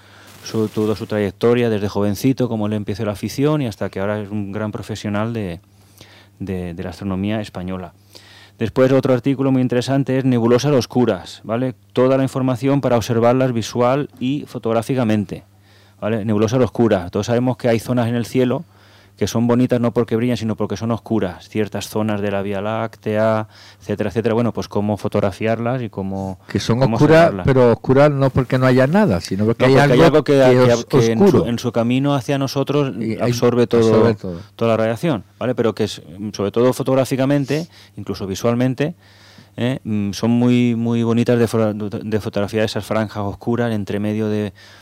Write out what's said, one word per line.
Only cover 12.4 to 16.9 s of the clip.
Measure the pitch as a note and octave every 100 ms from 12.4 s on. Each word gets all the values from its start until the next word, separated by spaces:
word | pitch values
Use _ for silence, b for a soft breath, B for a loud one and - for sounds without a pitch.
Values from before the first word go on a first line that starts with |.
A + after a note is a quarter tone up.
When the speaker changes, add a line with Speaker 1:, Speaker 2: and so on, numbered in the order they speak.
| C3 B2+ C3+ C#3
Speaker 1:
para | B2+ A#2
observarlas | G#2 A#2 A#2 B2+ C3
visual | A#2 G#2 A#2+ B2 C3+ C3+ -
y | B2 C#3+ -
fotográficamente, | B2 A2+ A2+ A2+ C3 A#2 G#2+ F#2+ - - b b b b b
¿vale? | G#2 A2
Nebulosas | G#2 G#2 G#2+ B2+
oscuras. | A#2 - A2+